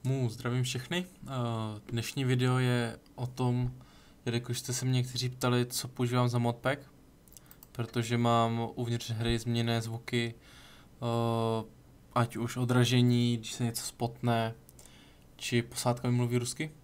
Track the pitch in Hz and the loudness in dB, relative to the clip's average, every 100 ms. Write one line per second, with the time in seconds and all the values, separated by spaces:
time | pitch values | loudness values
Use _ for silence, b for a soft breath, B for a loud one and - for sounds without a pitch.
0 | 127 135 120 104 120 123 123 123 - 175 | 0 0 0 -2 -2 -2 -2 -4 -4 -4
1 | 180 - - 131 120 113 110 104 - 117 | -4 -12 -8 -4 -2 -2 -4 -8 -6 -4
2 | 113 - 127 127 127 127 127 123 117 110 | -4 -2 0 2 4 4 4 2 0 -6
3 | - - 123 - 123 123 123 - B B | -16 -8 -8 0 0 2 -2 -6 B B
4 | B B - 117 123 123 - 123 127 127 | B B -4 -4 -4 -6 -4 -2 2 0
5 | 123 120 127 123 123 123 123 - 123 - | 0 -2 -4 0 2 2 0 -4 -8 -2
6 | 123 123 123 120 120 120 131 143 - - | 2 4 4 2 0 0 -2 -2 -8 -20
7 | - - - - B B - - 113 120 | -20 -20 -20 -20 B B -14 -8 -4 -2
8 | 113 120 120 117 117 117 117 - 117 117 | 0 2 4 4 4 0 -4 -4 -2 -2
9 | - 113 117 117 120 117 117 117 113 113 | -4 -2 0 0 0 0 2 0 -2 -8
10 | - 120 117 - - - - - - - | -2 0 0 -6 -20 -20 -20 -20 -20 -6
11 | 120 117 117 117 113 113 113 - - - | -2 0 2 2 2 0 -4 -16 -20 -20
12 | - 123 117 110 117 127 123 123 117 123 | -4 0 0 -2 -4 -2 2 4 6 6
13 | 123 120 120 117 113 - 120 113 - - | 6 4 2 0 -6 -4 -4 -2 -10 -6
14 | 120 - 117 117 113 117 - - B B | -6 -2 0 2 0 -6 -20 -20 B B
15 | B B B - - 120 123 - 123 120 | B B B -12 0 0 0 -4 -2 0
16 | 123 123 123 123 120 - 156 - | 0 2 2 0 -2 -6 -8 -8